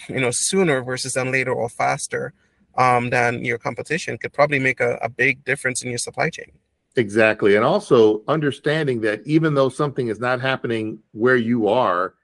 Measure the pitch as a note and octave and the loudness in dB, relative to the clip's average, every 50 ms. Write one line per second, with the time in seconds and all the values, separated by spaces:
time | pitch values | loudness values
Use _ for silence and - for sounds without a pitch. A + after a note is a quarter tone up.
0 | - - F#2 C3 C3 A#3+ - - - - G3 F#3+ F#3+ E3 C#3 B2+ A#2+ B2 C3 B2+ | -14 -8 -4 -2 -2 -2 -2 -2 -4 -2 0 2 2 2 2 0 -2 -6 -8 -6
1 | - C3 - C3 B2+ C3 C3 C3 B2+ C3 A#2+ B2 A2+ A#2 - - B2+ C3 C#3 D3 | -6 -6 -4 -4 -2 -2 -2 -2 -2 -2 -2 -2 -4 -6 -4 -2 -2 -2 -2 -4
2 | - - B2+ C3 C3 C#3+ - _ _ _ _ _ _ _ - B2+ B2+ B2+ B2 A#2+ | -6 -8 -8 -8 -8 -8 -12 _ _ _ _ _ _ _ -2 2 2 4 4 2
3 | B2 B2 C3 B2+ A#2+ A#2+ A#2+ A#2 B2+ B2 A#2+ A#2 - B2 A#2+ - - - D3+ F3+ | 0 0 0 0 0 0 -2 -2 -4 -6 -6 -6 -6 -8 -8 -8 -8 -6 -6 -6
4 | - B2 A#2+ A2+ - A#2+ _ - C#3+ D3+ D3 C3+ C3 C3 B2+ - B2 A#2+ B2+ - | -6 -6 -8 -8 -8 -6 _ 0 0 2 2 0 0 0 0 0 0 -2 -2 -2
5 | - C3 B2 - B2+ C3+ B2+ C3 - - C3+ - - B2+ B2+ - - B2 A#2+ B2 | -6 -6 -2 0 0 0 0 -2 -4 -4 -4 -4 -4 -6 -6 -6 -8 -8 -8 -8
6 | - - - - C3 E3 - - - - - _ _ _ _ _ _ _ - C3 | -8 -8 -4 -4 -4 -4 -4 -8 -16 -18 -20 _ _ _ _ _ _ _ -2 -2
7 | A2+ G2 G2+ A2+ A2 A2 G#2 - A2+ G2+ G2+ G#2+ A#2 C#3+ F#3 G#3 - - C#3+ A#2 | 0 2 2 4 4 4 4 4 4 4 4 4 4 4 2 0 2 4 6 6
8 | A2 G#2+ G#2+ G#2+ - - D3+ D#3+ D3 C#3 C3 - - D3+ D3+ D#3+ D#3 C3+ B2 A2+ | 8 6 6 2 0 -2 -2 0 0 -2 -4 -2 -2 -2 -2 0 0 -2 -2 -2
9 | G#2+ G#2+ G#2+ G#2 - D3 D3+ D#3+ D#3 D#3+ C#3+ C#3 C3+ B2+ - - D3+ C#3+ - - | -2 -2 -2 -4 -2 0 0 2 2 2 2 2 0 0 0 -2 -4 -4 -4 -4
10 | B2 A2+ G#2 G#2 B2 B2 B2+ B2 C3 C3 C3 B2+ - A#2+ A2+ A2+ G#2+ A2 A2+ A2 | -4 -4 -4 -4 -2 -2 -2 -2 -2 -2 -4 -2 -4 -4 -4 -4 -4 -6 -8 -12
11 | _ _ - G#2+ A2+ B2+ B2+ B2 A2 A2+ A#2+ A#2 G#2+ G2 A2 B2+ A#2+ G2 F2 F2 | _ _ -6 0 2 2 4 2 2 0 0 2 2 2 2 4 2 2 2 0
12 | F#2 F#2 _ _ | -2 -4 _ _